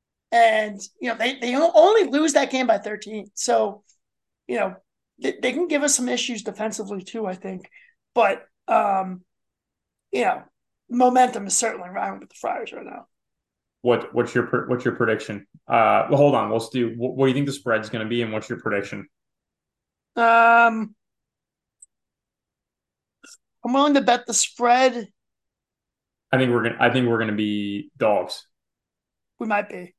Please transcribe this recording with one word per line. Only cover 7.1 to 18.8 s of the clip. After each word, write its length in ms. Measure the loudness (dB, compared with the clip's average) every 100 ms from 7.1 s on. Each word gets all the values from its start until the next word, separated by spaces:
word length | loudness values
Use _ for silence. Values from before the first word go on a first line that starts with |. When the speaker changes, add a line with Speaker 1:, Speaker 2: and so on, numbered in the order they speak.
| -8 -8
Speaker 1:
I 80 |
think. 340 | -8 -10 -14 -16 -20 _ _ _
But, 320 | 0 0 0 -10 _ -2
um, 540 | 0 2 -2 -4 -10 _ _ _ _ _ _ _ _ _
you 120 | -2
know, 200 | 0 -2 -8 _ _ _ -6
momentum 580 | 2 4 6 2 0 -4
is 100 | -2
certainly 340 | -2 -6 -10
riding 280 | -8 -6 -8
with 120 | -16
the 40 | -10
Friars 320 | -6 -6 -8
right 120 | -14
now. 220 | -16 -18 -20 _ _ _ _ _ _ _
Speaker 2:
What, 320 | 0 0 0
what's 200 | -2 -2
your 120 | -2 -2
pr-, 220 | -2 -2
what's 160 | -4
your 120 | -2 -2
prediction? 500 | 0 -2 -4 -12 -14 _ -2
Uh, 380 | 2 4 4 2
well, 80 | 4
hold 180 | 4
on. 160 | 4 0
Let's 200 | -4 -4
do, 240 | -4 -4
wh-, 200 | -4 -6 0
what 100 | 0
do 20 |
you 60 |
think 120 | 2 -2
the 60 |
spread's 380 | -6 -2 -4 -4
gonna 180 | -8 -4
be, 140 | -4
and 100 | -4
what's 160 | -6 -8
your 100 | -8
prediction? 500 | -4 -4